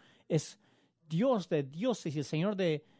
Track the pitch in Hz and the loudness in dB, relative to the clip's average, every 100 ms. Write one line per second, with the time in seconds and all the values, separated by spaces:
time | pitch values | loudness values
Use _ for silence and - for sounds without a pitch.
0 | - _ - 156 - - _ _ _ _ | -20 _ 0 0 0 -16 _ _ _ _
1 | 151 160 262 226 165 156 135 156 247 220 | -4 0 2 2 0 -2 -2 -2 -2 -2
2 | 170 147 135 156 196 196 175 151 - _ | -2 -4 -2 0 0 0 0 0 -6 _